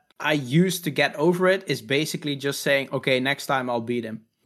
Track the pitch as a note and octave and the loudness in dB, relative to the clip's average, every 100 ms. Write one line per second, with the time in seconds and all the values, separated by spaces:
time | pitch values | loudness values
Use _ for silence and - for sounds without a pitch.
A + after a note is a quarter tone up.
0 | _ - D3 D3+ B2 D#3 F#3 F3 D#3 C3+ | _ -6 0 0 2 4 4 2 -4 0
1 | C#3 D3 E3 F3+ F#3 F#3+ F#3 C#3 A2+ C#3 | 0 2 2 4 2 2 0 -6 -2 -2
2 | D#3 - D3+ C#3 C#3 C#3 D3 C#3 C3+ C3 | 0 -4 -6 -4 -4 -2 0 0 0 -4
3 | C#3+ C3 C3 C#3 - C3+ B2 A#2+ A2+ A#2+ | 0 2 0 -2 -2 -2 0 -2 -2 -4
4 | A2+ A2 - _ | -4 -10 -16 _